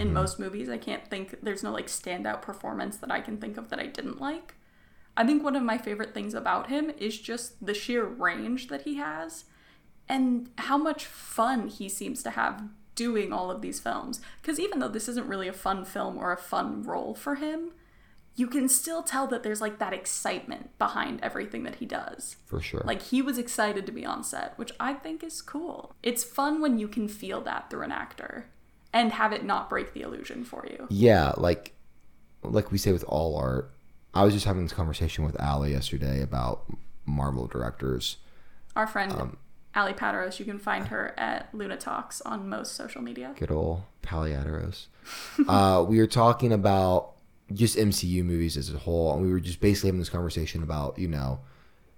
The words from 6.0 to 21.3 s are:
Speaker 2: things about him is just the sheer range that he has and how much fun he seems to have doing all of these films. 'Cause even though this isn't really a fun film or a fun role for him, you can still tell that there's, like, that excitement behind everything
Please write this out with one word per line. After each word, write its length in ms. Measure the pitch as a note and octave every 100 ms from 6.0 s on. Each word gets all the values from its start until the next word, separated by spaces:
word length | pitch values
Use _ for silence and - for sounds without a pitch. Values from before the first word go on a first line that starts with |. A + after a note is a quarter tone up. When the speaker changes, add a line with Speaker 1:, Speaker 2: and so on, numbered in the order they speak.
| G#3+
Speaker 2:
things 200 | G#3+ G3+
about 340 | A3+ - F#3 -
him 240 | C#4+ D#4 -
is 200 | G#3+ G#3+
just 460 | - A#3+ - - -
the 80 |
sheer 300 | G#3 - A#3+ G3+
range 600 | B3 - A3+ A3 B3+ -
that 140 | C#4
he 140 | D4+ C#4+
has 500 | D4+ D#4 E4 - - - - - - - -
and 420 | C4 B3+ A#3+ A#3+ -
how 200 | - C#4+
much 280 | D#4 D4 -
fun 600 | - - - A#3 B3+ G3
he 200 | - G3
seems 340 | - G3 -
to 80 | A3+
have 320 | A3+ - G3+ G#3 - - -
doing 360 | A#3+ A3 F#3
all 180 | F3+ F#3
of 100 | F#3
these 180 | F3+ -
films. 400 | - - - - - -
'Cause 160 | - D#4
even 200 | G4+ D#4+
though 80 | B3+
this 180 | G#3+ A#3
isn't 200 | A#3+ -
really 200 | G3 F#3
a 60 |
fun 320 | F#3+ F#3+ G3 F#3
film 320 | G3+ F#3+ F#3
or 140 | F3+
a 60 | F3+
fun 460 | - - F#3+ G#3
role 300 | - F3 - A3
for 200 | C#4+ C#4
him, 360 | D4+ D#4+ E4 - - - - - - -
you 120 | A#3+
can 220 | C#4 C4
still 340 | - D#4+ E4
tell 240 | E4 C4+ B3+
that 160 | A#3+
there's, 160 | G#3+ G#3+
like, 200 | G#3+ G#3
that 120 | F#3+
excitement 840 | F#3+ - - - F#3 - - - -
behind 420 | G#3 - - -
everything 420 | -